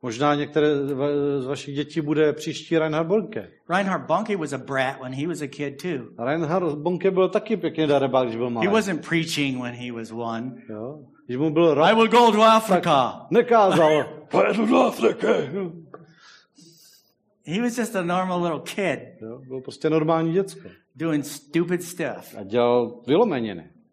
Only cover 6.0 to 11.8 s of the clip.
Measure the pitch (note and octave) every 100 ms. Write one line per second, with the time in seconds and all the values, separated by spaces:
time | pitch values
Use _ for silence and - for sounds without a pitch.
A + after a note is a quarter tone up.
6 | A2+ - A#2+ D#3+ D3+ F3+ F3 C#3+ D#3 F3+
7 | F#3+ F#3 F#3 G#3 G#3+ G#3+ E3 D#3+ D#3 C#3+
8 | C3 B2+ B2+ A2+ B2 A#2 F#3+ G#3+ G3+ E3
9 | - E3 D#3+ - C#3 B2+ B2 A#2+ B2 A#2
10 | A2 A2+ A#2 A2+ B2+ C3 A2+ G#2+ A#2 D3+
11 | C3 _ - B2 D#3+ D#3 E3+ C#3+